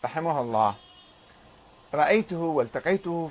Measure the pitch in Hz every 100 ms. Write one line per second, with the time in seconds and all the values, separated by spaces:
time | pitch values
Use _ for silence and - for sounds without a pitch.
0 | 127 160 165 147 120 110 107 104 - -
1 | - - - - - - - - - 143
2 | 151 214 220 170 165 147 117 135 160 190
3 | 180 170 156